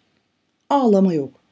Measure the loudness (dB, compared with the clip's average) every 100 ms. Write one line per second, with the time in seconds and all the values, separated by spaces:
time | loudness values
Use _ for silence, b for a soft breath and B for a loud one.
0 | _ _ _ _ _ _ -6 -2 2 2
1 | 0 -2 -6 -14 _